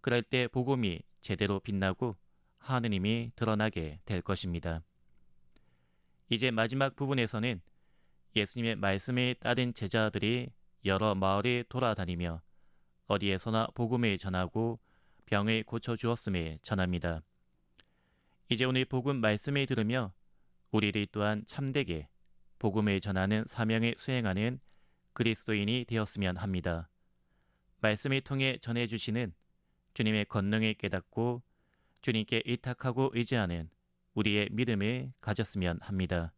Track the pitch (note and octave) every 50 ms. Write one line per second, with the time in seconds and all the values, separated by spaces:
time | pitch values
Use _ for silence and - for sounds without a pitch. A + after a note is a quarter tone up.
0 | - C3+ A#2+ A#2+ A2+ _ - B2+ B2 A#2 - C3 B2+ B2+ C#3 B2+ A#2 G2 E2+ -
1 | - _ _ - - - G#2 E2+ G#2 G2 G2+ G2 - - G2+ G2 F#2+ F#2+ F#2 -
2 | B2+ A#2+ A2 - _ _ _ _ _ _ _ _ - - C3 B2 A#2 A#2 G#2 F#2+
3 | F#2 G#2 A2 A#2 A#2 A#2 - - A#2+ A2 A2 G#2 G#2+ A2 - - D#2+ D#2 D2 -
4 | - - G#2 F2+ - - G2 - - F#2 E2+ E2+ - E2+ E2 E2 D#2+ _ _ _
5 | _ _ - - - - - - - - - - _ _ _ _ _ _ _ _
6 | _ _ _ _ _ _ A2+ A2 B2 B2+ A#2 A2 A2+ A#2 A#2 C3+ C3+ C3+ - -
7 | C#3+ C3+ C#3 C3 A#2 G#2+ - A2 A2 B2 A#2 F2 - - _ _ _ _ _ _
8 | _ _ _ _ _ _ - G#2+ G#2 - - B2 A#2 A#2 A2 G2+ G2 G2 F#2+ G2
9 | - - B2 B2 B2+ B2 B2 - - A#2+ B2 A#2 B2+ B2 A2+ - G#2+ F#2+ - A2+
10 | A2 G#2+ - G#2 G2+ G#2 A#2 B2 B2 B2+ - - - - _ _ - G2 F#2+ F#2+
11 | G#2+ G#2+ G2+ F#2+ F#2+ F#2+ G2 G2+ G#2 B2 B2 A#2+ A#2+ _ - B2+ B2+ A#2 G#2+ G#2
12 | F#2+ E2+ F2+ E2+ F2 E2+ E2 E2 - _ - - - - _ _ _ _ _ _
13 | _ - G#2 G2+ G2+ G2+ F#2+ F#2 - A2+ A2 A2+ A2+ - - - A#2+ A2 B2 B2
14 | A#2+ A2 G2 F#2 - G2 F#2 F#2 F2+ F2 - A2 A2+ A#2 A2+ - _ _ _ _
15 | _ _ _ _ _ - A2 G2+ G2+ A2 A2+ A2+ G#2+ - - A#2 - - A#2 A2
16 | - A#2 A#2 A2+ - A2 F#2+ F2+ E2 D#2+ D#2 D#2 _ - G#2+ F#2+ F#2 F2+ F2+ F2
17 | - E2+ E2+ D#2+ - _ _ _ _ _ _ _ _ _ _ _ - _ _ _
18 | _ _ _ _ _ _ _ _ _ _ B2 A2+ B2+ B2+ B2+ B2+ C3 - - B2+
19 | A#2+ C#3 C#3 C3 A2 G#2+ G#2 G#2 - - C#3 C#3+ C#3 C3 C3+ A#2+ G#2+ G#2+ A#2+ C3
20 | A#2+ F#2+ - _ _ _ _ _ _ _ _ _ _ _ - A2 G#2 G#2 G2 G#2+
21 | G#2 - - G#2 G#2 G#2 G#2+ G#2+ A2+ - - - C#3 C3+ C3 D3 C3+ F2 E2+ D#2
22 | D2+ - _ _ _ - - - - - - - - A2 F#2+ A2 G#2 G#2 G2 G2
23 | - G#2 F#2+ F#2+ F#2+ F#2+ G#2+ G#2+ A2 - - - A2+ A2 A2+ A2+ A2+ A#2 A#2 -
24 | - - C3 B2+ A#2 G#2 F#2 G2 G#2+ A#2 B2+ C3 - - - - _ _ _ _
25 | _ _ _ - B2 A2+ A2 - - - A2 G#2 G2+ G#2 A#2 B2+ A#2+ - A#2 A2+
26 | G#2+ G2+ - G#2 G2 F#2 F2+ F2 F2+ G2 F#2+ F2+ D#2+ F2+ E2+ E2 E2 - _ _
27 | _ _ _ _ _ _ _ _ _ _ _ _ _ _ _ _ - A2 G#2+ G#2+
28 | - C3+ C3+ C3+ C3 - C#3 C3+ C3+ C3 B2+ - - A#2+ A#2 A#2+ A#2+ G#2+ A2+ A2
29 | - - G#2+ A#2+ B2 G2 F2 _ _ _ _ _ _ _ _ _ _ _ _ -
30 | A#2 G#2+ G#2+ G#2+ G#2 - - A2 G2 G2+ G#2+ A2 A2 A2 G#2+ - - G#2 - F#2
31 | - _ - - A#2 B2 A#2+ A#2+ - _ _ _ _ _ _ _ _ _ _ _
32 | - - A2+ A2 G#2+ - - A2+ - - A#2+ - - B2+ B2 _ - C3 A#2+ B2
33 | C3+ C3+ - A#2 A#2+ - C3+ A#2+ G2+ F2 F2 E2+ D#2+ D#2+ _ _ _ _ _ _
34 | _ _ _ A#2+ G#2 G#2+ G#2 G#2 G#2 - - G#2+ B2 A#2 A2+ G2+ G2 G#2+ B2 B2+
35 | C3 C3 B2 _ - - G#2 - A2 - - G2+ F#2 F2 E2+ F2 - - G2+ F#2
36 | F#2 F2 F#2 E2+ E2 E2 -